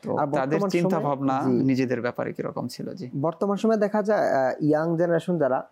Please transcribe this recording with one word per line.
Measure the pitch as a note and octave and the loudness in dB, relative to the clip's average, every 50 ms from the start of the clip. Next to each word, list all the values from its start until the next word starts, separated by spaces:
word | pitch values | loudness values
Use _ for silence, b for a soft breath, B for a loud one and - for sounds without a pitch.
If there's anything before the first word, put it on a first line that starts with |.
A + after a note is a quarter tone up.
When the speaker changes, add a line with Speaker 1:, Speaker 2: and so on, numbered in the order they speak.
Speaker 1:
তো | - - B2 | -8 -4 -2
Speaker 2:
আর | C3+ D3+ | -2 0
Speaker 1:
তাদের | C#3+ C#3+ C#3+ | 0 0 -2
Speaker 2:
বর্তমান | C3 C#3 D#3 G3 G3+ G3 | 0 0 0 0 0 0
Speaker 1:
চিন্তা | - F3 F3 F#3 | 0 0 2 0
Speaker 2:
সময়ে | F#3 D#3+ C#3+ | 0 0 0
Speaker 1:
ভাবনা | C#3+ C#3 C3+ C#3 C3+ C3 C3+ C#3 | -2 -2 0 0 0 0 0 2
Speaker 2:
জি। | C3 | 2
Speaker 1:
নিজেদের | B2 A#2+ B2+ C3+ C3 B2+ C3 A#2+ B2 A#2+ | 2 2 2 2 2 2 0 0 -2 -2
ব্যাপারে | A2+ A#2+ - - - - - | -2 -4 -4 -4 -6 -6 -6
কিরকম | - - - - - A#2+ | -6 -6 -6 -6 -6 -8
ছিল? | B2 - - - - - | -8 -8 -10 -10 -10 -10
জি। | - D3+ B2+ - C#3+ | -10 -10 -8 -4 -2
Speaker 2:
বর্তমান | C#3 E3 E3+ - G#3 G3 G3+ | -2 -2 -2 -2 -2 -2 0
সময়ে | G3 - A3 A3+ | 0 2 2 2
দেখা | G#3 G#3 G3 G#3+ G#3+ G3 | 2 2 2 0 0 0
যায়, | G#3+ G#3 F3+ C3+ - - | 2 2 2 2 2 2
আহ, | C3+ C3 B2+ - - - | 2 2 0 0 0 2
ইয়াং | D3 D3+ D3+ D#3+ E3+ E3+ | 2 2 2 2 0 0
জেনারেশন | D#3+ F3 E3+ E3+ E3 - - F3+ | 2 2 2 2 0 0 0 0
যারা | D#3+ C#3+ B2+ B2+ C3+ - - | 0 2 2 2 0 -2 -6